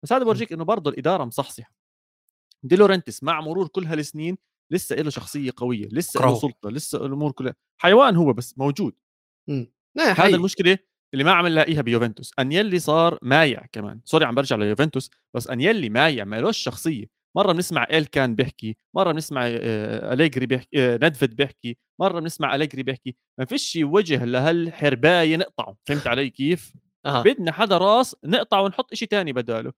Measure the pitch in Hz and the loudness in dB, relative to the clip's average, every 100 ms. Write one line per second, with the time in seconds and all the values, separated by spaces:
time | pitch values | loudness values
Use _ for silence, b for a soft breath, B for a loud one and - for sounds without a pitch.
0 | 151 254 240 208 226 165 165 220 147 120 | 0 0 2 0 -2 -6 -2 -2 -2 -2
1 | 139 180 123 117 135 - 120 _ _ _ | -2 -2 -4 -6 -8 -8 -20 _ _ _
2 | _ _ _ _ _ _ 127 180 208 190 | _ _ _ _ _ _ 0 6 6 6
3 | - - 139 160 156 170 175 - 170 160 | -2 -8 -4 -4 -4 -4 -4 -4 -4 -4
4 | 147 151 160 185 _ _ _ 175 - 147 | -6 -6 -8 -8 _ _ _ -6 -4 -4
5 | 156 135 - 147 135 - 123 120 107 117 | -4 -6 -10 -8 -8 -4 -4 -4 -4 -6
6 | 180 - 127 120 143 - 104 123 - 139 | -6 0 2 2 -2 -6 -10 -10 -8 -6
7 | 139 139 147 135 127 123 _ _ 170 214 | -6 -4 -4 -4 -8 -8 _ _ 6 8
8 | 277 175 156 113 123 - 135 139 208 - | 8 6 4 2 -2 -4 -2 -2 -4 -6
9 | _ _ _ _ - 143 120 _ _ 269 | _ _ _ _ -8 -6 -6 _ _ 0
10 | 311 175 190 180 185 - 170 190 _ _ | 2 6 6 6 2 2 2 2 _ _
11 | _ 135 147 180 175 160 151 151 117 117 | _ 0 4 4 4 2 2 0 0 0
12 | 117 107 123 - 131 165 214 180 156 156 | 0 -4 -12 -4 0 0 0 0 2 4
13 | 170 165 123 143 156 113 - - 101 110 | 4 2 2 4 4 0 -8 -12 -10 -12
14 | - 160 147 120 135 117 104 104 151 135 | 0 2 2 0 0 0 0 0 0 -2
15 | - _ _ 123 123 123 151 226 127 110 | -8 _ _ -10 -6 -2 0 0 0 2
16 | 156 131 101 107 160 220 - - 165 139 | 2 0 -6 -4 -4 -4 -6 -6 -6 -6
17 | 107 _ _ - 202 170 180 160 120 160 | -10 _ _ 0 2 2 -2 -2 0 0
18 | 151 147 131 110 127 - 110 107 _ - | 0 0 0 0 -2 -4 -10 -10 _ -2
19 | 185 156 151 139 120 117 117 110 107 110 | 0 0 -4 -4 -4 -2 -4 -4 -4 -6
20 | 107 127 160 131 127 127 - 151 127 120 | -4 0 0 0 -2 -4 -2 0 2 2
21 | 147 147 135 113 139 - 120 117 _ _ | 0 2 -4 -2 -4 -4 -12 -12 _ _
22 | 190 175 160 - 143 139 151 131 131 131 | -2 -2 -8 -6 -2 -2 -2 -4 -6 -6
23 | 131 123 _ - - 277 - 170 147 180 | -10 -14 _ -10 -6 -4 -4 -2 0 2
24 | 180 143 120 127 143 170 165 - 147 127 | 2 0 0 0 2 0 -2 0 0 4
25 | 147 180 160 160 185 - 117 101 - 147 | 4 4 4 2 -2 -6 -10 -10 -6 -4
26 | 131 120 135 - 139 175 - - _ _ | -2 -2 -2 -2 -2 -2 -6 -20 _ _
27 | 139 139 175 285 165 147 214 180 190 220 | -2 2 2 2 -4 -2 2 2 4 4
28 | 254 - - 233 226 202 196 - - 226 | 2 -4 -2 -2 2 0 0 -2 -8 -6
29 | 226 208 175 127 117 113 - | -2 -2 -2 -4 -4 -6 -6